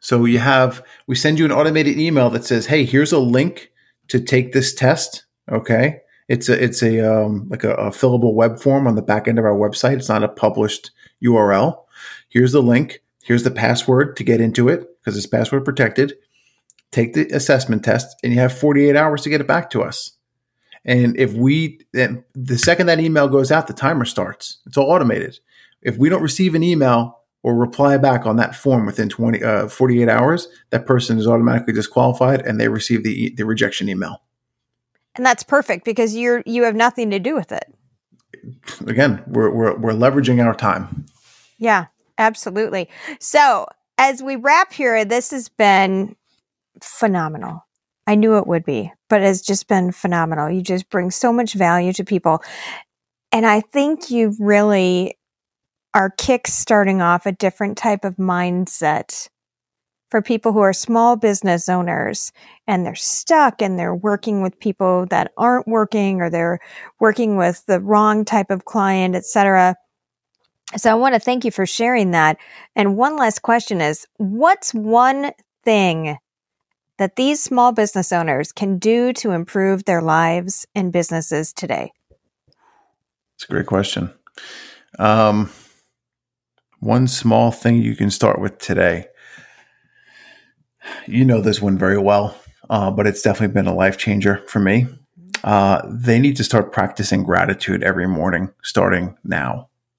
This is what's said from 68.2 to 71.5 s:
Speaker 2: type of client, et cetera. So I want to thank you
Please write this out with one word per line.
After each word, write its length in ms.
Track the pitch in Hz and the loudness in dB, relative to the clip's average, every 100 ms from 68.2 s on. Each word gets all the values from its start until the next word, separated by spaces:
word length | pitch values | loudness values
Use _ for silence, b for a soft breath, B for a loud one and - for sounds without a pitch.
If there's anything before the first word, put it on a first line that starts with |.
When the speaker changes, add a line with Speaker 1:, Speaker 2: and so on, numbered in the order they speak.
Speaker 2:
type 260 | 214 226 196 | 0 -2 -2
of 160 | 190 - | -6 -4
client, 500 | 226 196 190 185 180 | -2 0 0 0 -2
et 80 | |
cetera. 500 | 180 220 196 190 180 185 _ _ _ _ _ _ _ _ - 208 | -2 0 4 4 4 0 _ _ _ _ _ _ _ _ -14 -4
So 160 | 233 | 0
I 20 | |
want 200 | 226 262 | 2 2
to 60 | 233 | 0
thank 240 | 247 254 | 0 -2
you 60 | 233 | -4